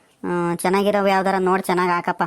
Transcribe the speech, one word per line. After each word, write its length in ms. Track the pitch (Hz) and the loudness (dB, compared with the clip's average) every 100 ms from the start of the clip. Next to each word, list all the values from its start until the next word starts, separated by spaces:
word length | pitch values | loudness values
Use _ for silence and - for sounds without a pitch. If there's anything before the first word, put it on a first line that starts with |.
| _ _ | _ _
ಆ, 320 | 185 175 170 170 | -6 -2 -2 -2
ಚೆನ್ನಾಗಿರೋವು 520 | 185 196 202 202 196 | 0 0 2 2 2
ಯಾವ್ದಾರ 280 | 190 190 190 | 2 2 0
ನೋಡ್ 220 | 185 190 | 2 0
ಚೆನ್ನಾಗ್ 280 | 196 180 180 | 0 0 0
ಹಾಕಪ್ಪ. 340 | 175 175 175 | 0 -2 -4